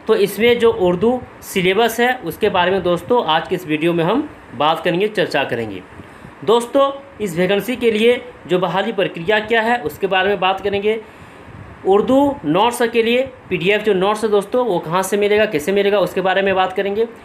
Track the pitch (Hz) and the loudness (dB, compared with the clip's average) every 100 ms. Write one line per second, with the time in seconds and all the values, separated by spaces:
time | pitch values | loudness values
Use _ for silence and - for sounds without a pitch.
0 | - 220 196 196 233 233 233 226 180 175 | -2 0 0 2 2 4 2 2 0 2
1 | 220 254 - - - 196 180 190 233 226 | 0 0 -6 -18 -8 -2 0 2 2 2
2 | 240 254 165 151 208 190 175 190 180 175 | 0 0 -6 -4 0 2 2 0 0 -2
3 | - 240 165 156 165 185 156 151 165 170 | 0 0 2 0 0 -6 -2 -2 0 0
4 | 165 240 302 - - - 147 165 180 170 | 0 0 -4 -10 -12 -2 0 0 0 0
5 | 214 214 156 143 127 123 113 95 90 - | 0 0 0 0 -2 -4 -6 -10 -14 -20
6 | - - - - 139 233 233 277 277 277 | -20 -20 -20 -6 0 0 2 2 0 -2
7 | - - 208 160 180 202 196 247 240 214 | -14 -10 -6 -2 0 0 -2 -2 0 2
8 | 226 240 - - - 180 175 180 208 202 | 2 2 -2 -16 -2 0 0 0 -2 -2
9 | 170 175 165 214 214 233 226 240 151 - | -4 -4 -2 -2 0 0 0 -2 -4 -6
10 | 190 190 190 202 185 190 196 196 208 220 | -2 0 0 0 0 -2 -2 -2 -2 -4
11 | - - - - - - - - - 196 | -6 -20 -20 -20 -20 -20 -20 -6 2 2
12 | 208 262 285 277 151 170 233 240 233 233 | 4 4 2 0 0 2 2 0 0 0
13 | 226 240 262 - - 185 170 208 208 190 | 2 0 -2 -8 -6 -2 0 0 2 0
14 | 190 208 226 208 196 247 247 175 156 180 | 0 0 0 0 0 -2 0 -2 -2 -2
15 | 185 202 202 208 214 156 151 196 202 202 | 0 0 2 2 2 -2 0 0 2 2
16 | 175 - 185 185 196 190 185 185 196 202 | 0 0 0 0 2 2 0 -2 -2 -2
17 | 226 - | -4 -6